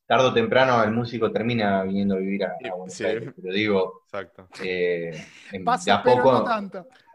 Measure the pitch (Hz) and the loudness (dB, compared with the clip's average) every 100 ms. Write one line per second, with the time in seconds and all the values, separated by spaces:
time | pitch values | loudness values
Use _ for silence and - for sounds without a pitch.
0 | _ 117 131 113 113 123 131 120 107 113 | _ 2 4 2 2 4 4 4 2 0
1 | 120 120 110 101 113 120 104 98 95 98 | -2 -2 -2 0 -2 0 2 0 0 -2
2 | 101 95 95 98 90 - - 90 92 - | 0 0 -2 -2 -4 -6 -10 -10 -12 -6
3 | 110 110 120 - 90 98 107 98 92 - | -4 -4 -8 -12 -6 -2 0 0 0 -6
4 | _ 101 92 - 92 - 92 90 90 87 | _ -12 -12 -18 -20 -10 -6 -2 -2 -2
5 | 85 80 - - - 98 90 247 196 202 | -6 -10 -16 -20 -16 -8 -4 -2 2 2
6 | 247 247 - 254 - 220 98 190 175 _ | 4 6 6 4 2 -4 -6 -14 -18 _
7 | _ | _